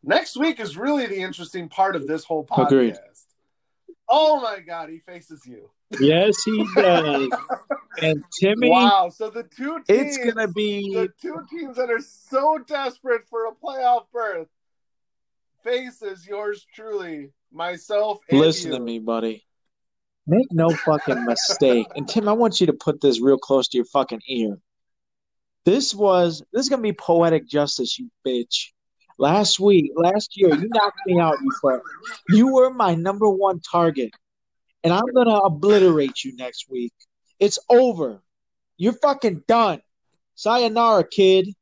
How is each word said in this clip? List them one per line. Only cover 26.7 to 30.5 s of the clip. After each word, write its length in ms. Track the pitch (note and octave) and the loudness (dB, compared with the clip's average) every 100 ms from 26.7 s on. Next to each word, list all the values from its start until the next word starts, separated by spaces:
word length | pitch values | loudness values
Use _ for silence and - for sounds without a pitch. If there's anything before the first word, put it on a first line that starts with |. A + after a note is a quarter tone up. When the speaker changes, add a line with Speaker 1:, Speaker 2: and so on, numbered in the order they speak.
| C4 | -2
Speaker 2:
be 100 | G#3+ | -2
poetic 520 | F#3 - E3+ E3+ D#3+ A#2+ | -4 0 2 4 2 0
justice, 480 | D3 D3 - A#2+ - | -2 -2 -4 -6 -6
you 140 | B2+ _ C3+ | -12 _ -6
bitch. 440 | B2 A#2+ - - _ _ _ _ - | -6 -4 -8 -8 _ _ _ _ -2
Last 420 | C#3 F#3+ G3+ - | 0 2 0 2
week, 320 | G3+ F#3+ C#3 | 4 4 4
last 420 | D3 E3+ G3+ - G3 | 0 0 0 -4 2
year, 160 | F#3 | 4